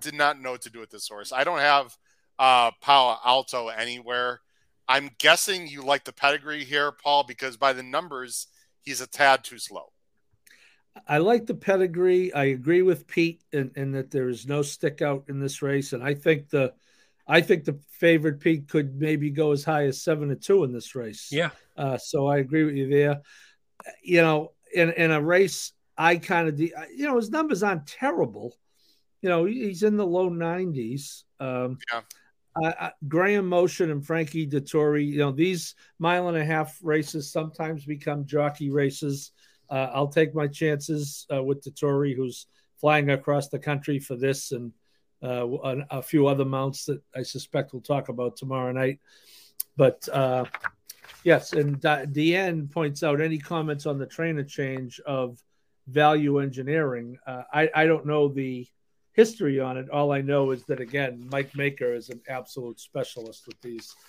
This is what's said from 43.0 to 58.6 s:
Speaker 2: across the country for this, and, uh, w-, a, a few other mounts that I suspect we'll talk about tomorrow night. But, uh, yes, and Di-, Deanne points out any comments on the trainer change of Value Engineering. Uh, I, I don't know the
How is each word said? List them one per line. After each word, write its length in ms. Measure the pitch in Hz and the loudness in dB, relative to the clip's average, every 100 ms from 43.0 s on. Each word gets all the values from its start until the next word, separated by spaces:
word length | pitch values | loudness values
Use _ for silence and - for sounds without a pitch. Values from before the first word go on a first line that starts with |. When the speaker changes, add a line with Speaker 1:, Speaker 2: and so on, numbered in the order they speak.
| 143 | 4
Speaker 2:
across 380 | 139 147 143 143 | 0 0 -2 -2
the 120 | 135 | -6
country 400 | - 143 143 139 | -4 -4 -2 -4
for 160 | 139 123 | -4 -2
this, 340 | 135 135 - | 0 -2 -4
and, 220 | 123 120 - _ _ _ _ | -8 -10 -14 _ _ _ _
uh, 180 | 127 123 | -6 -4
w-, 200 | 120 135 | -4 -4
a, 360 | 135 135 143 135 | -4 -6 -6 -8
a 40 | |
few 240 | - 156 139 | 0 4 4
other 180 | 139 | 4
mounts 420 | 135 135 135 135 - | 0 -2 -4 -6 -6
that 140 | 139 _ | -8 _
I 80 | 131 | -12
suspect 500 | 123 139 - 147 131 | -10 -10 -6 -4 -4
we'll 100 | 127 | -8
talk 260 | - 143 135 | -4 -4 -4
about 280 | 120 123 - | -6 -6 -6
tomorrow 360 | 135 131 127 | -8 -4 -4
night. 260 | 127 131 139 _ - _ - - - - - | -2 -2 -4 _ -20 _ -20 -20 -16 -6 4
But, 320 | 135 - - | 4 4 -4
uh, 380 | 143 131 127 120 - - _ - - - - | -2 0 0 -4 -6 -10 _ -20 -20 -20 -2
yes, 300 | 170 147 - | 4 4 4
and 280 | 151 147 143 | 0 0 0
Di-, 260 | 160 151 160 | 0 0 -2
Deanne 640 | 143 160 180 190 165 143 | 0 2 2 0 -2 -4
points 320 | 170 151 143 | -4 -4 -2
out 160 | 160 143 | 0 2
any 180 | 160 156 | 0 -4
comments 480 | 143 170 151 147 151 | -4 -4 -4 -4 -4
on 120 | 139 | -6
the 80 | 131 | -6
trainer 360 | - 165 151 | -6 -4 -4
change 580 | 143 - 135 131 127 - 151 | -6 -6 -6 -6 -10 -12 -6
of 320 | 135 123 120 _ _ _ _ - | -4 -4 -8 _ _ _ _ -4
Value 540 | 139 151 151 147 143 | 4 6 6 2 0
Engineering. 800 | 139 127 131 160 143 120 117 127 | -2 -6 -4 -2 -2 -4 -10 -14
Uh, 180 | 135 127 - | -14 -14 -4
I, 180 | 151 156 | 0 2
I 120 | 156 160 | 4 4
don't 200 | 156 147 | 4 2
know 220 | 151 143 | 2 2
the 380 | 139 131 127 | 0 -6 -6